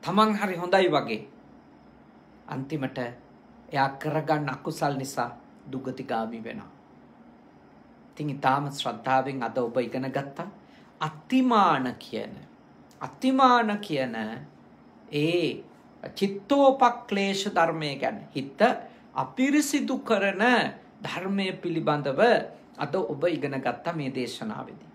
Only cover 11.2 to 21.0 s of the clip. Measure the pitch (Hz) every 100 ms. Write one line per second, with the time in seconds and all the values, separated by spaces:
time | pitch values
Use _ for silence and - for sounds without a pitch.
11.2 | - 254 254 226 190 143 127 113 - 110
12.2 | 113 - - - - - - - 143 -
13.2 | 262 269 262 247 226 208 - 143 127 113
14.2 | 107 120 147 - - - - - - 147
15.2 | 151 175 156 - - - - - - -
16.2 | 196 196 - 285 277 254 240 240 - 196
17.2 | 196 196 214 180 165 165 151 139 123 107
18.2 | - 147 139 - 226 - - - - 131
19.2 | 135 - 269 294 294 285 220 262 - 214
20.2 | 196 185 226 240 135 - - -